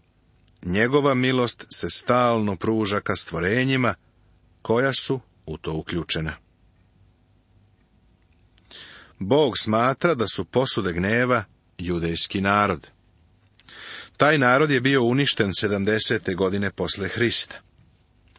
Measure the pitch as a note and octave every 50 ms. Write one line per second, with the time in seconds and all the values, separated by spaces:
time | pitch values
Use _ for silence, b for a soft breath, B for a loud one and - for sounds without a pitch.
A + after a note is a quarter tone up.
0 | - _ _ _ _ _ _ _ _ _ _ _ - F2 F2+ G2+ A2+ B2 C3+ D3
1 | C#3 C#3+ C3+ B2+ B2+ C3 C3 B2+ B2 A#2 - - - - - - - F2 - -
2 | - - B2 B2 B2 A#2+ A#2 A2+ G#2+ G#2 G2 E2+ - G#2+ A2+ A2 G#2+ G2 G2+ G2+
3 | - - G2+ - - - D#2+ D#2+ E2+ F#2 G#2+ B2 B2+ C3+ C3+ C3 B2+ A2+ F#2+ -
4 | _ _ _ _ _ _ _ _ _ _ _ _ - - A2+ A#2 C3 C3+ B2+ -
5 | - - C3+ C3 - _ _ _ _ - D#2 D2+ - - D#2+ D#2+ D2+ - - E2+
6 | D#2+ - - E2 D#2+ D#2 D2+ - _ _ _ _ _ _ _ _ _ _ _ _
7 | _ _ _ _ _ _ _ _ _ _ _ _ _ _ _ _ _ _ _ _
8 | _ _ _ _ _ _ _ _ _ _ _ - B B B B B B B B
9 | B B B _ F#2+ F#2+ B2+ D3 D#3 C3 G2+ - - A2 G#2+ A2+ A#2+ B2+ C3+ -
10 | - F3 E3 B2+ A2 F#2+ - - F#2 - - A#2+ C3 B2+ - - G2+ F#2 E2+ F2
11 | F2+ G2 A2+ A#2+ B2+ B2 B2+ A#2 G2+ - _ _ _ _ _ - F2 F2 F2+ E2+
12 | D#2+ E2 E2+ E2+ - - - G2 F#2+ G2 G2+ G#2 G#2 G2+ F#2 D2 - - _ _
13 | _ _ _ _ _ _ _ _ _ _ _ - B B B B B B B B
14 | B B B - C#3 D3 D#3 D3+ C3 B2 B2 C3+ D#3 D3+ C#3+ B2+ A#2+ C3+ C#3 C3
15 | A#2+ A#2 B2 C#3 C#3+ C3 - - A2+ G2 F2 - - G#2 G2+ G2+ G2 G2+ G#2+ A2
16 | - - B2 G#2+ - - F#2+ F2 F#2+ F#2+ F#2+ G2+ G2+ G2 - - F#2 E2+ - -
17 | G2 F#2 - A2 A#2+ A#2 G2 - - - - - - _ _ _ _ _ _ _
18 | _ _ _ _ _ _ _